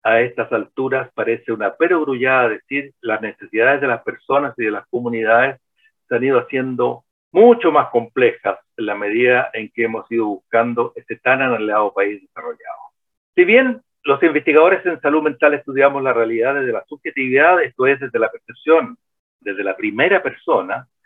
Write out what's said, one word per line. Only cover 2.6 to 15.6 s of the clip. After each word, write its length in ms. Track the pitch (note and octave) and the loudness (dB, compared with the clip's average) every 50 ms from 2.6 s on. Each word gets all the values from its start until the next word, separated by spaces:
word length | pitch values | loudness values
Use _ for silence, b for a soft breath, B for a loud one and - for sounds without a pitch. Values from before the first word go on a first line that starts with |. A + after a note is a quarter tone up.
| _ _ C#3 C#3+ C#3 C#3 _ _ | _ _ -8 -8 -8 -8 _ _
las 180 | - A2+ A2 G#2+ | -6 -6 -6 -4
necesidades 600 | A2 G#2 - _ G2+ - - A2 A#2 C3 C#3+ C#3 | -6 -12 -12 _ -18 -6 -2 2 2 2 2 2
de 60 | C#3+ | 0
las 160 | C3 A#2+ A#2 | -2 -2 -4
personas 520 | - - - - _ - C3+ C#3+ D3 B2+ A#2 - | -6 -10 -12 -12 _ -2 0 0 0 -2 -6 -4
y 60 | A2+ | -4
de 60 | G#2+ | -4
las 160 | G#2 G2+ - _ | -4 -6 -10 _
comunidades 720 | - A#2+ A#2+ A#2+ A#2+ A2+ A2 A2 A2+ A#2+ B2+ C#3 C3 _ _ _ _ _ _ _ _ _ _ _ | -8 -6 -4 -4 -4 -4 0 2 4 4 4 2 -2 _ _ _ _ _ _ _ _ _ _ _
se 80 | B2+ | -4
han 80 | A#2 B2 | -2 0
ido 160 | C3+ C3+ B2 | 2 2 0
haciendo 640 | B2 - - C3 C3 C3 B2+ B2 B2 B2 B2 - _ _ _ _ _ _ | 0 -2 -6 -4 -4 -4 -2 -2 -2 -2 -2 -8 _ _ _ _ _ _
mucho 400 | - F3 A3 A#3+ A#3 A#3 - E3+ | 4 6 8 8 8 6 2 2
más 180 | D3 C#3+ B2+ - | 4 4 2 2
complejas 680 | - A#2+ A#2 - _ C3+ B2+ A2+ - - - G2+ F#2+ - _ _ _ | -2 -4 -4 -2 _ 2 2 2 2 0 -6 -6 -6 -6 _ _ _
en 100 | - A2+ | -8 -6
la 80 | G#2 G2+ | -6 -6
medida 560 | G2+ G#2 G2+ G#2+ A2+ B2 B2 B2 B2 C3 - | -6 -4 -2 0 2 2 4 2 2 0 -4
en 180 | - A2+ A2 G2+ | -8 -10 -12 -10
que 140 | _ - A#2 | _ -4 -4
hemos 260 | A#2 A#2 A2 - _ | -4 -4 -8 -8 _
ido 160 | A#2 A#2 A2 | -4 -2 -2
buscando 680 | G#2+ G2+ - _ _ - A2+ A#2 A#2+ A#2 A#2+ A#2+ A#2 _ | -2 -4 -8 _ _ 0 0 0 0 -2 -2 -4 -4 _
este 200 | A2+ _ - A2+ | -14 _ -12 -14
tan 240 | - _ B2 C3 C3 | -4 _ 0 0 0
anhelado 520 | C3+ B2+ A#2+ G#2+ G#2+ G#2+ G#2 G#2+ G#2+ G2+ - | 0 -2 0 -2 -2 -2 0 0 0 0 -2
país 260 | G2 G2+ G2+ G#2 G2 | -2 -2 -2 -4 -10
desarrollado. 600 | F#2+ _ _ - - A#2+ - _ - - - - - - _ _ _ _ _ _ _ _ _ | _ _ _ -14 -12 -12 -14 _ -14 -16 -16 -16 -18 -20 _ _ _ _ _ _ _ _ _
Si 100 | - F3+ | 2 4
bien 360 | F3 A3 B3+ C4 B3+ A#3 G#3+ _ _ _ _ _ | 6 6 4 4 2 -4 -8 _ _ _ _ _
los 180 | C#3+ C#3 C#3 | -2 0 2
investigadores 640 | - E3 C#3+ D3 C#3+ D3 C#3 D#3 D#3+ F#3 G3 F3+ - | 2 2 0 0 0 4 4 6 6 6 4 2 -2
en 160 | F3+ E3 C#3+ | -6 -6 -2
salud 220 | - D3+ D3+ D#3 | -2 0 0 0
mental 320 | D3+ D3+ C#3+ - D#3+ D3 D3 | 0 -2 -2 0 0 0 0
estudiamos 480 | C#3+ | 0